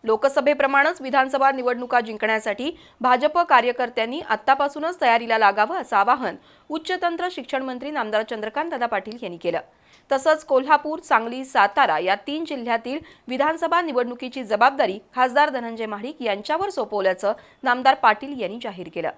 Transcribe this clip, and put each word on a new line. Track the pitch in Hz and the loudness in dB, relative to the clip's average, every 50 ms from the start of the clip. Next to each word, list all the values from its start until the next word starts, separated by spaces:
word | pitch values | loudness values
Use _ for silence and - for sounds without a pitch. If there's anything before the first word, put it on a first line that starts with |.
| - | 2
लोकसभेप्रमाणेच | 226 220 220 226 269 269 311 254 285 294 285 285 269 277 277 285 311 359 - | 0 0 2 2 0 0 2 2 2 2 4 2 2 4 2 2 2 0 -4
विधानसभा | 262 262 247 277 269 269 269 262 269 269 | -8 -2 0 0 0 2 0 2 2 2
निवडणुका | 269 262 247 247 247 240 247 247 254 240 | 2 2 -2 -2 -2 -2 -4 0 0 0
जिंकण्यासाठी | 233 220 220 214 220 220 220 220 - 226 202 202 247 294 349 - - - _ _ | 0 0 -6 -4 -2 0 0 0 -2 -4 -6 -4 -6 -6 -8 -10 -20 -20 _ _
भाजप | 233 254 254 240 269 302 302 | 2 2 2 4 2 2 2
कार्यकर्त्यांनी | 349 349 339 294 247 240 247 240 - 254 233 233 - 226 233 254 320 | 2 2 6 4 4 4 4 -2 -2 -4 -4 -2 -4 -4 -2 -4 -8
आत्तापासूनच | - - 220 214 - - 269 277 285 285 277 302 302 330 359 - | -2 -2 -4 -2 2 2 2 2 2 -2 -2 -4 -6 -6 -4 0
तयारीला | 302 247 226 233 233 226 226 | 2 4 4 2 2 0 2
लागावं, | 220 220 196 196 208 208 247 349 | 4 4 4 4 4 0 0 0
असं | 370 247 - 240 | -6 -4 0 0
आवाहन | 202 202 208 - 262 262 190 - - _ - - _ _ _ | 2 4 4 2 0 0 -6 -6 -8 _ -20 -20 _ _ _
उच्चतंत्र | 294 320 320 - 370 359 359 349 339 330 359 359 | -8 -8 -4 -4 -4 -2 -2 -2 -2 -2 -6 -6
शिक्षण | 359 - 247 - - 262 269 | -6 -8 -8 -6 -4 -4 -4
मंत्री | 262 254 247 262 285 | -4 -8 -8 -8 -6
नामदार | 302 285 226 214 214 214 | -4 -4 -4 0 0 0
चंद्रकांतदादा | 220 - 240 220 208 220 - 285 311 339 320 254 240 | 0 -2 -6 -6 -6 -6 -4 -4 -4 -4 -4 -4 -2
पाटील | 233 220 196 190 220 208 233 | -2 -2 -4 -4 -6 -12 -10
यांनी | - 185 175 | -12 -12 -12
केलं. | 170 - 175 170 165 - - _ _ _ _ _ _ _ _ | -4 -4 -2 -2 -2 -6 -8 _ _ _ _ _ _ _ _
तसंच | 277 262 269 320 311 311 - | -2 2 4 2 2 2 0
कोल्हापूर, | - 277 254 262 285 311 285 285 302 311 339 | 0 0 2 4 4 2 2 2 -2 -8 -8
सांगली, | - - 294 220 226 233 240 254 262 | -2 2 2 2 2 0 -8 -8 -10
सातारा | 262 - 254 202 202 202 - 269 214 156 151 | -2 2 2 2 4 4 2 2 2 2 0
या | 151 180 196 | 2 0 0
तीन | 202 - - 285 311 330 | 0 -2 -8 -6 -6 -6
जिल्ह्यातील | 320 302 262 233 240 233 233 233 247 269 320 320 - - _ _ | -6 -8 -8 -4 -2 -2 -2 -2 -6 -8 -8 -10 -14 -20 _ _
विधानसभा | - 254 254 285 302 320 320 330 320 339 349 | -8 -2 0 0 0 0 0 -2 0 0 0
निवडणुकीची | 349 320 262 247 247 240 240 240 262 254 240 269 247 | 0 0 0 -2 -2 -2 -6 -10 -10 -10 -8 -10 -4
जबाबदारी | 196 220 208 233 269 277 277 262 196 190 214 - _ _ | -4 2 4 4 4 4 2 0 0 0 -8 -12 _ _
खासदार | 247 254 254 240 285 294 302 | 0 0 2 4 4 2 4
धनंजय | 262 254 233 233 226 220 226 | 2 -6 -6 -6 -8 -6 -6
महाडिक | 220 214 202 214 262 311 - | -6 -6 -8 -8 -12 -10 -6
यांच्यावर | 247 220 196 202 214 - 302 330 381 403 | -4 -4 -4 -4 -2 -4 -4 -2 -2 -4
सोपवल्याचं | 381 - 226 208 214 202 190 190 185 185 - 202 220 - - - _ _ - | -4 -6 -6 -4 -4 0 0 0 0 0 -2 -4 -4 -4 -10 -20 _ _ -2
नामदार | 262 247 254 254 269 262 | 0 0 4 4 4 4
पाटील | - - 226 214 214 - 269 285 254 | 6 4 4 4 2 -2 -12 -8 -6
यांनी | 214 180 208 240 233 | -6 -6 -6 -8 -10
जाहीर | 226 175 185 175 170 - | -10 -10 -10 -14 -10 -8
केलं. | 170 160 143 - | -6 -6 -6 -6